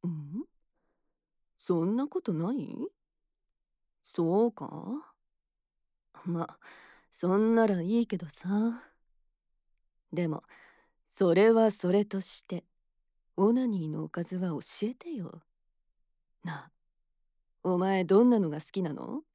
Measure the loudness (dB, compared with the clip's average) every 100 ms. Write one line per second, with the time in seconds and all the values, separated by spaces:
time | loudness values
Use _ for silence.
0 | -6 -6 -10 -12 -12 _ _ _ _ _
1 | _ _ _ _ _ _ -2 0 2 0
2 | -2 -4 -4 -4 -4 -4 -8 -10 -12 _
3 | _ _ _ _ _ _ _ _ _ _
4 | -14 -4 0 2 0 -2 -12 -12 -10 -10
5 | -12 _ _ _ _ _ _ _ _ _
6 | _ -14 -6 -6 -6 -10 -20 -20 -20 -20
7 | _ -6 0 2 4 4 4 2 0 0
8 | 0 -4 -8 -12 -4 0 0 -4 -14 _
9 | _ _ _ _ _ _ _ _ _ _
10 | _ -4 -4 -4 _ -20 -20 _ _ _
11 | _ 2 4 6 6 6 4 2 2 2
12 | 2 -4 -8 -12 -10 -10 _ _ _ _
13 | _ _ _ 2 2 4 0 -2 -4 -6
14 | -6 -6 -6 -4 -4 -4 -6 -6 -6 -6
15 | -10 -10 -10 -14 _ _ _ _ _ _
16 | _ _ _ _ -12 -12 -14 _ _ _
17 | _ _ _ _ _ _ -2 0 2 0
18 | 4 6 8 6 2 -4 -8 -6 -4 -6
19 | -8 -10 -12